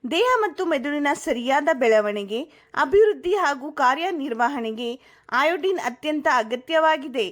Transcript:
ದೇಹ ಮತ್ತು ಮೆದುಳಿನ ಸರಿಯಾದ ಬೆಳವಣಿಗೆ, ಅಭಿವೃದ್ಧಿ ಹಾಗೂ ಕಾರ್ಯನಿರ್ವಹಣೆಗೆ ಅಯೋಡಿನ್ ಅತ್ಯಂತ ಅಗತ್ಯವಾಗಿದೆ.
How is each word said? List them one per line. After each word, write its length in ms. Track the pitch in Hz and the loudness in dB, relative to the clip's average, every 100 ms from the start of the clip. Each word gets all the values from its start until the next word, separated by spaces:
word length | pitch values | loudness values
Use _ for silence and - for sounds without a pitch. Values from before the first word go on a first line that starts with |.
| 247 | -2
ದೇಹ 200 | 330 494 508 | 0 2 2
ಮತ್ತು 260 | 415 311 359 | 0 -2 -2
ಮೆದುಳಿನ 480 | 294 254 294 285 | -2 -2 -2 -2
ಸರಿಯಾದ 560 | 311 - 247 240 269 294 | -2 -2 -4 0 0 2
ಬೆಳವಣಿಗೆ, 680 | 294 240 214 208 208 196 214 320 _ _ | 2 4 4 2 -4 -6 -6 -8 _ _
ಅಭಿವೃದ್ಧಿ 600 | - 285 392 427 311 349 403 | -4 2 6 6 4 -2 0
ಹಾಗೂ 360 | 320 285 277 | 0 -2 -8
ಕಾರ್ಯನಿರ್ವಹಣೆಗೆ 1160 | 302 254 277 349 349 269 226 233 285 226 220 240 247 _ _ - | 0 2 2 -2 -4 -6 -2 -2 -2 -6 -6 -8 -8 _ _ -4
ಅಯೋಡಿನ್ 540 | 240 294 349 370 381 247 | 0 0 0 -2 -2 -4
ಅತ್ಯಂತ 420 | 240 302 302 311 254 | -6 -4 -2 0 0
ಅಗತ್ಯವಾಗಿದೆ. 960 | 220 247 254 320 320 311 277 254 190 | 0 -6 -2 2 2 0 -4 -6 -6